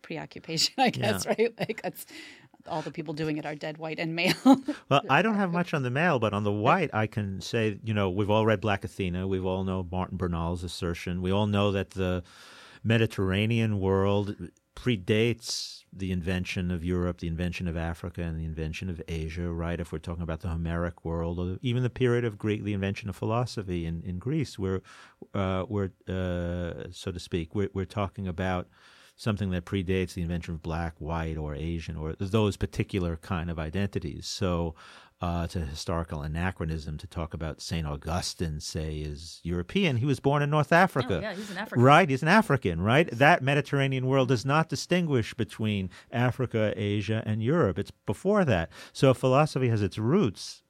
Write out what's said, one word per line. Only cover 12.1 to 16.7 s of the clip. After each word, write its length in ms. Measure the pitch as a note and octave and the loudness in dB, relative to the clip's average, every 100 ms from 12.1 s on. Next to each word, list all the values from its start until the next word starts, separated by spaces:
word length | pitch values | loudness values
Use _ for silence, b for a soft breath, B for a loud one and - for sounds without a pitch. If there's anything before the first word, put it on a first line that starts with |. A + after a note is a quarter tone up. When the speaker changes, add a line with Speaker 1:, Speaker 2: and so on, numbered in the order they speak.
| F2+ E2+ B B B B B | -2 -6 B B B B B
Speaker 2:
Mediterranean 1000 | G#2+ A2+ A2 - F#2+ F#2+ A2 A#2 A2 G2+ | 2 4 4 2 2 2 2 2 2 2
world 540 | F#2+ F#2+ G2 G2+ G2+ G#2 F2 _ _ - | 4 4 4 4 0 -6 -10 _ _ -6
predates 1080 | - A2+ F2+ G#2+ A#2 A2+ - - - - _ | -2 -2 2 2 2 0 -6 -8 -8 -14 _
the 180 | F2+ F#2+ | -8 -4
invention 600 | F2+ E2+ F#2 F2+ - F2+ | -2 0 -2 -2 -2 -2